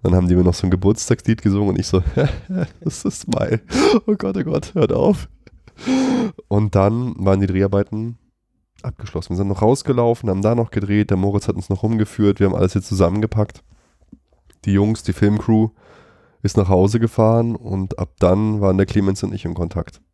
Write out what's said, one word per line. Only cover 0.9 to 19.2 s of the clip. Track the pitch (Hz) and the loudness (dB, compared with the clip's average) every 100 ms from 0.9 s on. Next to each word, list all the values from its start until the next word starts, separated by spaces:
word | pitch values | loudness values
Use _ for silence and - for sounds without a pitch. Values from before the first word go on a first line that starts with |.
| 104 - 117 - 110 | 0 0 -2 0 0
gesungen | 107 98 104 | 0 0 0
und | - | -2
ich | - | 0
so, | 95 90 - 143 - | 0 0 0 -2 -2
<laughs> | - 185 160 - | -8 -6 -6 -6
„Das | - - 294 | -10 -6 -8
ist | - | -8
Smile. | - 220 175 - - 254 294 415 - | -4 -4 -2 -4 -4 0 2 2 0
Oh | 208 | -4
Gott, | 196 190 | -2 -4
oh | |
Gott, | - - - 175 | -4 -4 -4 -2
hört | 139 | 0
auf.“ | - 175 196 - - _ - - _ - 262 262 254 226 - - | 2 2 0 -4 -18 _ -20 -20 _ -2 0 0 0 -2 -6 -4
Und | 101 107 98 | -2 2 2
dann | 98 113 123 - | 2 0 -4 -4
waren | 95 95 | 0 2
die | 98 | 2
Dreharbeiten | 92 98 98 101 107 113 120 _ _ _ _ _ _ | 0 0 0 -2 -6 -8 -10 _ _ _ _ _ _
abgeschlossen. | 127 - 101 85 - | -12 -12 -10 -10 -6
Wir | 87 | -4
sind | 98 | -2
noch | 98 | 0
rausgelaufen, | 107 135 - 123 120 117 110 | 2 2 0 0 2 0 -2
haben | 95 | 0
da | 104 120 | 0 0
noch | 117 | -2
gedreht, | - 98 104 107 | -4 0 0 2
der | 95 | 0
Moritz | 98 101 - | 0 -2 -2
hat | 101 | -6
uns | - | -4
noch | 98 | -2
rumgeführt, | 107 113 107 - 104 98 | 0 0 -2 2 2 4
wir | 98 | 0
haben | 95 | 2
alles | 95 | 0
hier | 101 | 0
zusammengepackt. | - 95 87 98 107 107 104 - _ _ _ _ _ - _ _ _ _ - | -4 0 0 2 -2 -2 -4 -6 _ _ _ _ _ -20 _ _ _ _ -2
Die | |
Jungs, | 98 104 110 | 0 2 -2
die | - | -4
Filmcrew | 92 104 107 - 110 110 _ _ - _ _ _ _ | 0 0 0 2 2 2 _ _ -20 _ _ _ _
ist | 104 - | -2 0
nach | 92 | 2
Hause | 92 98 113 | 4 4 2
gefahren | 113 - 110 113 117 113 | -2 2 2 4 0 -4
und | 113 95 95 - | -6 -6 -6 -6
ab | - _ | -8 _
dann | 90 92 110 107 | 2 2 0 0
waren | 101 95 | 0 2
der | 98 | 0
Clemens | 104 98 98 | 0 -2 -2